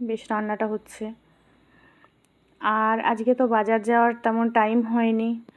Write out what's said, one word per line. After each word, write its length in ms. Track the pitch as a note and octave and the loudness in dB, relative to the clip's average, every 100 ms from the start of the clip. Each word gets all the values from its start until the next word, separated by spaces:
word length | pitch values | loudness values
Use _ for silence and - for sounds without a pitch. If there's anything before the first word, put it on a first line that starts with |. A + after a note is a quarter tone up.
বেশ 200 | A#3 A3 - | -8 -6 -4
রান্নাটা 380 | G#3+ G#3+ G#3 G#3+ | -4 -4 -4 -4
হচ্ছে। 460 | G#3+ - - A3 A#3 _ _ _ _ _ _ _ _ _ _ _ _ _ - | -6 -10 -14 -12 -14 _ _ _ _ _ _ _ _ _ _ _ _ _ -6
আর 400 | G#3+ G#3+ A3 A3+ | -2 0 0 0
আজকে 340 | - A3+ A3+ | 0 0 0
তো 140 | B3 B3+ | 2 2
বাজার 340 | A3+ G#3 A3+ | 2 2 0
যাওয়ার 320 | G#3+ A#3 A#3 A#3 | 2 4 2 2
তেমন 260 | A#3 A3+ A3+ | -2 0 2
টাইম 320 | A3+ G#3+ A#3 | 2 2 0
হয়নি, 600 | A3+ A#3 A3+ A3 A3+ A#3 - | 0 0 0 0 -2 -6 -10